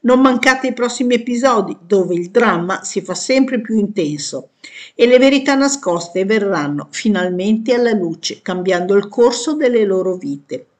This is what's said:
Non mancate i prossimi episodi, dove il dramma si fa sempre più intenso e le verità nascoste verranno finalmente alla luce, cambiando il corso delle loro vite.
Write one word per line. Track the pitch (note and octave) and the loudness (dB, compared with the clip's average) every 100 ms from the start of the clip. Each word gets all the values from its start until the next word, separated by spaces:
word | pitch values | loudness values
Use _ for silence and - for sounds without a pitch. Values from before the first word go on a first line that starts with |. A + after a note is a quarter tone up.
Non | A#3+ B3+ | 4 4
mancate | C4+ B3 C4+ C4 C4 | 4 4 2 0 -2
i | |
prossimi | A#3+ A#3+ A#3 B3 | -4 -4 -2 0
episodi, | A#3+ A#3+ A#3+ C4 A3+ F#3 - - | 0 0 0 2 2 -2 -6 -2
dove | G3+ F3 | 0 0
il | F3 F3 | -2 0
dramma | A#3 A3+ F3 F3 F#3+ | 0 2 0 -2 -6
si | - G3+ | -6 -8
fa | - | -8
sempre | F3 - C4 C4 B3 | -10 0 2 2 -2
più | A3+ A3 | -2 -2
intenso | G3+ - D#3 D3+ - C#3 - _ - - - - | -2 -2 -4 -4 -8 -12 -14 _ -20 -20 -20 0
e | A#3+ | 4
le | B3 | 6
verità | C4+ C#4 C4+ | 6 4 2
nascoste | C#4 C#4 C#4 - E3+ E3+ F#3 | 2 0 -2 -4 -4 -4 -4
verranno | F#3+ A3 E3+ F3+ C#3+ D3 - | 0 0 0 -2 -2 -4 -8
finalmente | - A3 G3 F3+ F3+ G3 A3 A3 | -4 -2 0 0 -2 0 -2 0
alla | A#3+ A#3+ | 0 2
luce, | G#3+ F3 D#3+ - - | 0 -2 -6 -10 -10
cambiando | - F3+ F3+ F#3 F3+ G3+ | -8 -6 -2 -2 2 2
il | G3+ | 0
corso | - A#3+ A#3 - | 2 2 2 -4
delle | D4+ C#4 A#3+ | 0 0 2
loro | G#3 F#3+ F#3 F#3 | 2 0 -2 -4
vite. | C#3+ C#3+ _ B2+ - | -8 -12 _ -14 -14